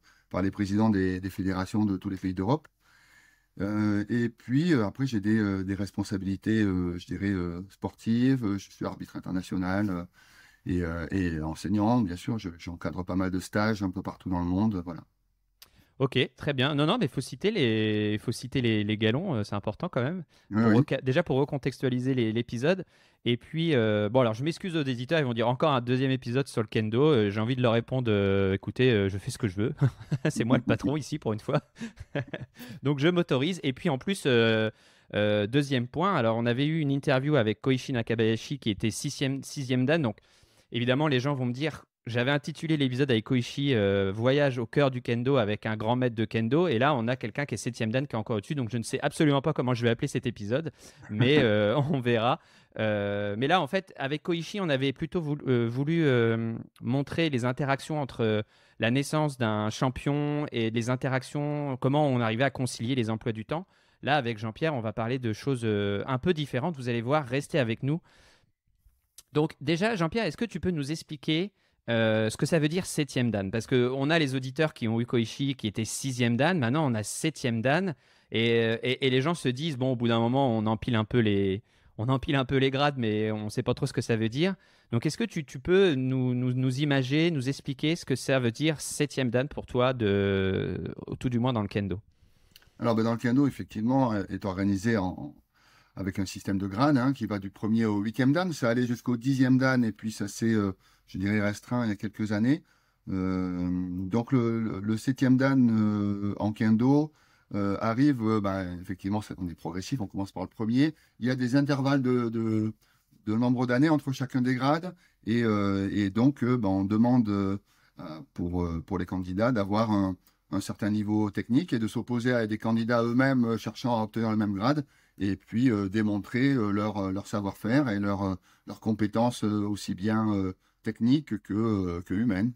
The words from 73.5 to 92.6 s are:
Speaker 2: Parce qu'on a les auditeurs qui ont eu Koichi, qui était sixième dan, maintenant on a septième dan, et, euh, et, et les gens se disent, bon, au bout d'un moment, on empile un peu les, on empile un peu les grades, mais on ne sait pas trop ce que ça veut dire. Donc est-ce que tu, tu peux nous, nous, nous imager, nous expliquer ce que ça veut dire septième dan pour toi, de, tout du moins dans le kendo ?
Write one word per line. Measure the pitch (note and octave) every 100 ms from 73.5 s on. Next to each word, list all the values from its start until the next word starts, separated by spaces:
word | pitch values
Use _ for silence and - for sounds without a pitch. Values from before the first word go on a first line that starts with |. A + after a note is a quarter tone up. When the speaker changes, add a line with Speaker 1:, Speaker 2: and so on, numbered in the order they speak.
Speaker 2:
Parce | A2+ -
qu'on | B2+ B2 C3+ C#3
a | E3
les | C#3+
auditeurs | C3 C3 C3 D#3
qui | - A2+
ont | A2+
eu | A#2
Koichi, | B2 A2 - C#3
qui | C3 G#2+
était | A2+ A2
sixième | - C#3 B2 A#2+ A#2
dan, | D3+ F#3
maintenant | A#2 D3+ C#3+
on |
a | A2
septième | G#2 - D#3 - B2+ A2+
dan, | B2 D#3+ F#3+ C#3 _ _ -
et, | A2 A#2 A#2
euh, | A2+ A2+
et, | B2+ B2+ C3+
et |
les | B2+
gens | C#3+
se | F3 C3+
disent, | B2 E3 B2
bon, | C3
au | A#2+
bout | A#2
d'un | A#2
moment, | A#2 C3+ C3+
on | A2+ G#2+
empile | A2+ - A2+
un |
peu | A2 B2
les, | G#2+ G2+ G2 G2 - _ _ -
on | A#2
empile | C3+ - C#3
un |
peu | B2+ C3+
les | C3+
grades, | C3 D3 C3+
mais | A2 G#2+ G#2+
on | G#2+
ne | G#2+
sait | -
pas | B2
trop | B2 C#3
ce |
que | -
ça | A#2 A2+
veut | A2
dire. | C3 F#3 F#3 _ _ _
Donc | A#2+ D#3
est-ce | -
que |
tu, | A#3 E3+ C#3+
tu | C#3
peux | E3 F#3 F#3+
nous, | C3 C3 C3 B2+
nous, | B2 B2+
nous | B2+ C3 B2+
imager, | D3+ C#3 B2+ D3 E3+
nous | D3+ B2
expliquer | C#3 - C3+ D3+ F3
ce |
que | - C3
ça | - C3+
veut | A#2+
dire | A2+ D#3 D3
septième | - - D3 - B2+
dan | B2 C#3+
pour | -
toi, | - B2 B2+
de, | C3 G#2 G2+ G2 G2 F#2+ G2 F#2+ F#2+ F2+ - - -
tout | C3
du | A#2+
moins | B2+
dans | A#2
le | G2+
kendo ? | A2 G2 F#2 - _ _ _ _ -